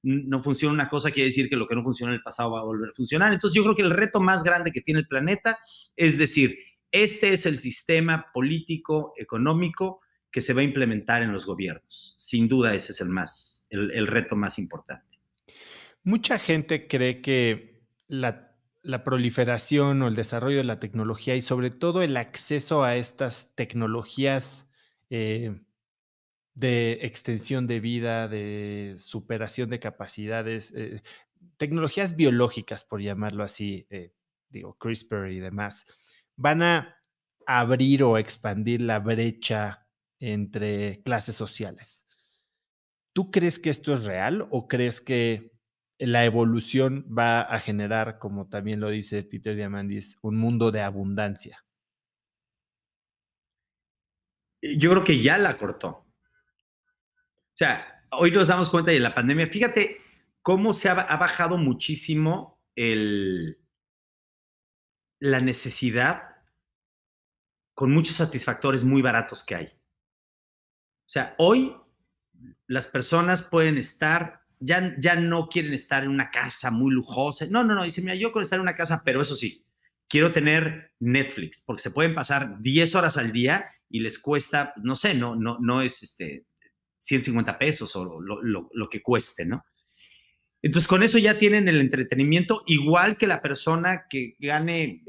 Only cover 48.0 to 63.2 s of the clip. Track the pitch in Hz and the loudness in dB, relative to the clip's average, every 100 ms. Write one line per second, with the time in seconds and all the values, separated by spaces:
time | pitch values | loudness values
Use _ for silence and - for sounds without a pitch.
48 | 110 110 104 101 98 104 101 104 107 107 | -2 -6 -10 -8 -8 -6 -6 -4 -4 -4
49 | 98 104 98 - 110 104 101 101 101 101 | -6 -8 -8 -10 -6 -6 -6 -6 -6 -8
50 | - - 107 110 113 120 113 107 101 98 | -10 -10 -4 0 0 2 2 2 -4 -4
51 | 98 101 104 98 - - _ _ _ _ | -4 -2 -4 -6 -14 -20 _ _ _ _
52 | _ _ _ _ _ _ _ _ _ _ | _ _ _ _ _ _ _ _ _ _
53 | _ _ _ _ _ _ _ _ _ _ | _ _ _ _ _ _ _ _ _ _
54 | _ _ _ _ _ _ 147 147 160 185 | _ _ _ _ _ _ -4 2 6 6
55 | 185 139 127 185 196 127 101 - - - | 6 6 6 4 2 0 -6 -6 -10 -12
56 | _ _ _ _ _ _ _ _ _ _ | _ _ _ _ _ _ _ _ _ _
57 | _ _ _ _ _ - 151 117 - - | _ _ _ _ _ 0 0 0 -6 -20
58 | _ 135 175 190 175 185 170 170 170 151 | _ 2 4 6 4 4 2 2 4 4
59 | 120 123 120 151 160 208 240 226 202 - | 4 2 2 2 0 0 2 2 0 -4
60 | _ _ _ _ - 190 220 - 196 175 | _ _ _ _ 0 2 2 2 2 0
61 | - 151 175 - 175 180 143 123 - 151 | 0 0 0 2 0 2 2 0 -2 -2
62 | - 156 156 185 - _ _ - 117 110 | 0 2 2 0 -6 _ _ -2 0 2
63 | 107 101 | 0 0